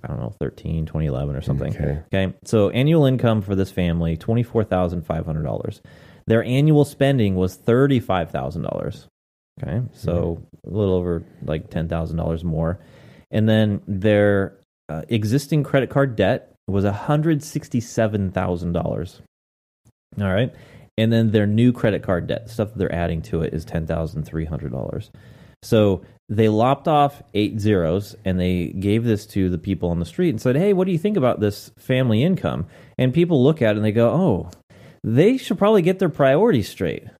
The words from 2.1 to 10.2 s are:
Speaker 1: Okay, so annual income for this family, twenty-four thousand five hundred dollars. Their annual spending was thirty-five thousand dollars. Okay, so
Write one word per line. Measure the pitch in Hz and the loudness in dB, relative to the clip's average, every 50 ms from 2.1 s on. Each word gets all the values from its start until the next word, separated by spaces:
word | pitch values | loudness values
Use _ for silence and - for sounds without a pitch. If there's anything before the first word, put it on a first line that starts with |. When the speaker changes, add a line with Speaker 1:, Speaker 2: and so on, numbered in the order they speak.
| - | -2
Speaker 1:
Okay, | 98 95 92 - _ - | -2 -2 -2 -4 _ -6
so | - - 110 101 95 | 0 2 2 2 2
annual | - 117 135 151 165 165 147 | 2 0 2 4 4 4 4
income | 131 131 120 - 117 110 107 | 4 2 2 2 2 2 0
for | 95 98 101 | 0 -2 -2
this | 95 95 - | -2 -2 -2
family, | - - 90 87 85 85 85 82 82 | -2 -2 0 0 0 0 0 -2 -2
twenty-four | 80 - - 113 120 120 - - 117 107 | -4 -2 -2 0 0 -2 0 0 -2 0
thousand | - 95 92 92 85 87 87 80 | 0 0 0 0 0 -2 -6 -6
five | - 82 80 - | -4 -4 -4 -4
hundred | - 78 - 76 | -4 -4 -4 -4
dollars. | 65 53 - - - - - _ - - - - - - - _ | -4 -6 -6 -6 -8 -10 -12 _ -20 -20 -20 -20 -20 -20 -16 _
Their | - 113 113 - | 2 2 2 2
annual | 113 127 135 143 156 156 147 143 | 2 0 2 4 6 6 4 4
spending | - - - 135 139 139 131 107 98 95 | 2 0 0 0 2 4 2 2 2 2
was | 92 92 90 - | 2 0 -2 -2
thirty-five | - - - 117 123 139 139 139 120 - - 95 92 82 80 | -4 0 2 4 4 6 4 4 2 2 0 0 0 0 -2
thousand | - 71 67 65 - 82 - | -4 -6 -6 -4 -6 -6 -6
dollars. | 50 - 50 50 - - - - - _ _ _ _ _ _ _ _ _ - - | -6 -6 -6 -6 -8 -8 -10 -18 -20 _ _ _ _ _ _ _ _ _ -12 -8
Okay, | - - 107 127 - - | -4 -4 -4 -4 -6 -10
so | - - - 85 87 | -6 -4 -2 0 0